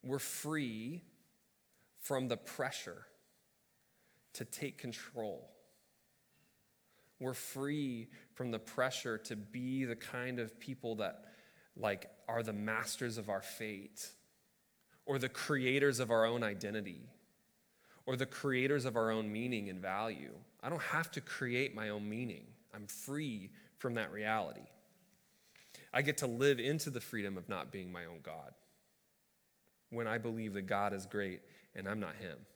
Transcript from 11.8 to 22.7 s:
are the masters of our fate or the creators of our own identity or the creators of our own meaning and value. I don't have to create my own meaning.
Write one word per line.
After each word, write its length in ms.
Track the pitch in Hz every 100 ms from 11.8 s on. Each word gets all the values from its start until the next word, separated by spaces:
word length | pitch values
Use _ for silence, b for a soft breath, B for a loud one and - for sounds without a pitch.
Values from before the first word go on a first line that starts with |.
| 113 98 - - -
are 140 | 117
the 100 | 110
masters 640 | 104 107 110 117 - 123 113
of 120 | 104
our 140 | 98
fate 680 | - - 107 101 104 - - - _ _ _ _ _ _ _ b -
or 120 | 135
the 100 | 127
creators 720 | - - 143 127 135 143 123
of 100 | 120
our 140 | 113
own 180 | 113 120
identity 680 | 110 101 104 107 98 82 123 - _ _ _ _ _ B B B -
or 100 | 127
the 100 | 131
creators 580 | - 143 127 131 143
of 120 | 127 113
our 140 | 110
own 220 | 110 107
meaning 360 | 107 123 117 101
and 120 | 92
value. 540 | 92 98 113 82 67 65 - _
I 60 | -
don't 140 | 160
have 280 | - 151 165
to 80 | -
create 540 | - - 127 123 139
my 160 | 107 107
own 180 | 104 104
meaning. 380 | 110 123 78 57 - _